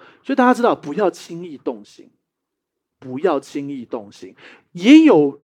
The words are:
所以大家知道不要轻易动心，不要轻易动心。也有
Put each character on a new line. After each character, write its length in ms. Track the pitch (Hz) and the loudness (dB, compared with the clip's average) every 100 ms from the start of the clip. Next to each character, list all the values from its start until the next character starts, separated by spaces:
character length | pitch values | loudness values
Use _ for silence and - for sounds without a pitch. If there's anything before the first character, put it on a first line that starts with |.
| - _ | -20 _
所 100 | - | -8
以 20 | 269 | 0
大 100 | 247 | 0
家 80 | |
知 100 | 247 | 2
道 100 | 233 | 0
不 200 | 147 143 | -2 -6
要 180 | 160 196 | -4 -4
轻 320 | - - 165 | -6 -16 -16
易 140 | 180 135 | -16 -12
动 260 | 151 113 | -10 -12
心， 260 | 104 _ - _ _ _ _ _ _ _ _ _ | -16 _ -20 _ _ _ _ _ _ _ _ _
不 220 | 127 127 | -14 -6
要 200 | 175 143 | -2 -2
轻 300 | 135 147 143 | -4 -12 -10
易 160 | 139 117 | -12 -12
动 260 | 123 101 | -12 -12
心。 240 | - 92 - - - _ | -20 -20 -20 -20 -20 _
也 280 | 175 196 311 | -2 6 6
有 420 | 311 180 143 139 _ | 8 4 2 -2 _